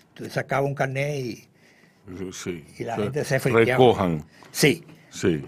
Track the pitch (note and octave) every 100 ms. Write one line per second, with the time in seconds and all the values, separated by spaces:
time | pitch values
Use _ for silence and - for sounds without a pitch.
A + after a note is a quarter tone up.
0 | _ - - C3+ - C3+ C#3+ C3+ C3+ C3
1 | D3 C#3+ B2 - - _ _ _ _ _
2 | - F#2 F#2 - - E2+ D2 - A#2 A2+
3 | G#2 C#3+ B2 C3 C#3 A#2 A2+ B2+ B2 G2+
4 | F#2 D#2 - _ - - D3+ G2 - -
5 | _ - G2 D#2